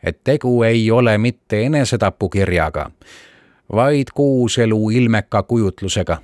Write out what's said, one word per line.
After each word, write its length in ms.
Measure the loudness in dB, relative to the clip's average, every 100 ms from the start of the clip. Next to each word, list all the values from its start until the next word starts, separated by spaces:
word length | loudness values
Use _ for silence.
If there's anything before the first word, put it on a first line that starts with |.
et 200 | -8 -6
tegu 400 | -2 -2 0 2
ei 280 | 2 2 2
ole 260 | 2 2 2
mitte 480 | 0 -4 _ -2 0
enesetapukirjaga, 1300 | 0 0 0 -2 -2 -4 0 0 0 -2 -4 -10 _ -20 -20 -20 _ _ _ _ 0
vaid 320 | 2 0 -2
kooselu 760 | -2 0 2 0 0 0 0 0
ilmeka 540 | 2 2 0 0 -4
kujutlusega. 760 | -2 0 -2 -4 -6 -4 -4 -4